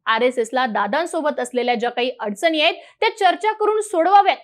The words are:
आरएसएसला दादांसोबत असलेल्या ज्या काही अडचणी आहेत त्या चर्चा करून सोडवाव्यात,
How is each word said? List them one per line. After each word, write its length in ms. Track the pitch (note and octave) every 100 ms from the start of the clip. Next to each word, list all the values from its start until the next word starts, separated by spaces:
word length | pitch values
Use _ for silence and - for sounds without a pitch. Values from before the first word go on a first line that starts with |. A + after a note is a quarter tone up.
| -
आरएसएसला 600 | A3+ B3 B3 A3 B3+ B3+
दादांसोबत 760 | G#3 G#3 C#4 E4+ E4+ D4 C#4+
असलेल्या 360 | B3 B3 A#3+ A#3+
ज्या 140 | A#3+
काही 220 | A#3+ B3 B3+
अडचणी 420 | G#3+ G3+ E4 D#4
आहेत 140 | D#4 - - -
त्या 100 | A4 A4+
चर्चा 340 | F#4 F4 G#4+
करून 300 | G#4+ G#4 G#4+
सोडवाव्यात, 560 | G#4 E4+ E4 G4+ F#4+ C4+